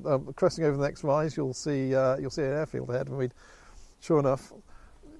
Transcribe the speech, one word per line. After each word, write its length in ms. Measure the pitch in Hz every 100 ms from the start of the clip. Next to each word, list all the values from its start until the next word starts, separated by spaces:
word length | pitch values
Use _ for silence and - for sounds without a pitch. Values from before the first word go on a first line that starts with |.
| 151
um, 260 | 139 139
"Crossing 300 | - 175 -
over 120 | 156 139
the 60 |
next 220 | 143 -
rise, 320 | 151 147 156 160
you'll 180 | 135
see, 400 | 123 151 139 131
uh, 220 | 131 131 135
you'll 120 | 135
see 120 | -
an 100 | 135
airfield 380 | 147 156 127 127
ahead." 180 | 123 139
And 80 | 135
we'd, 180 | 127 - - - - - - -
sure 180 | - 156
enough, 340 | 139 135 - - - - - - -